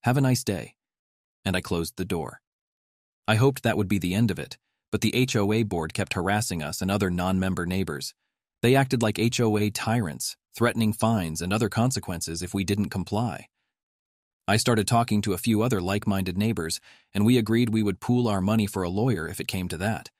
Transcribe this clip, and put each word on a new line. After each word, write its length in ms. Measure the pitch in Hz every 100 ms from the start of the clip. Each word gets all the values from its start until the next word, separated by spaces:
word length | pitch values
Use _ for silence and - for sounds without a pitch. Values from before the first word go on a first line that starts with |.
Have 120 | - 127
a 40 |
nice 240 | 135 123
day." 320 | - 92 58 _ _ _ _ _ _ _
And 120 | - 92
I 40 |
closed 360 | - 85 82 -
the 80 |
door. 360 | 90 87 71 - _ _ _ _ _ _ _ _ -
I 80 |
hoped 300 | 110 135 135
that 120 | 117 95
would 120 | 98
be 100 | 101
the 160 | 87
end 160 | 95 117
of 80 | 82
it, 200 | 65 - _ _ _
but 80 | 110
the 120 | 107
H 220 | 120 131
O 180 | 120 101
A 120 | 110
board 280 | 107 90 80
kept 220 | - 98
harassing 480 | - 90 104 117 87
us 180 | 76 87
and 80 | 95
other 220 | 101 98
non-member 560 | 87 90 95 95 87 87
neighbors. 480 | 92 95 71 - - _ _ _ _
They 140 | 117 135
acted 260 | 135 127
like 160 | 113 104
H 220 | 117 -
O 180 | 117 107
A 120 | 107
tyrants, 680 | 104 - 117 92 64 - - _
threatening 380 | - 117 113 110
fines 500 | 104 113 113 82 80
and 100 | 87
other 160 | 104 113
consequences 760 | - 123 123 - 85 - 82
if 120 | 92
we 80 | 98
didn't 280 | 95 101 98
comply. 580 | 98 87 101 120 78 - _ _ _ _ _ _ _ _ _ -
I 100 | 104
started 300 | - 110 98
talking 340 | 120 120 107
to 100 | 101
a 120 | 90 -
few 140 | 107
other 200 | 120 107
like-minded 580 | 90 101 107 98 92 90
neighbors, 420 | 107 101 82 - - - _
and 140 | - 107
we 120 | 123
agreed 320 | 110 113 123
we 120 | 110
would 160 | 104 95
pool 300 | - 123 120
our 120 | 98
money 280 | 95 110 101
for 160 | 101
a 40 | 87
lawyer 380 | 95 127 95 80
if 140 | 90
it 80 | -
came 180 | 98 90
to 120 | 80
that. 340 | 98 101 -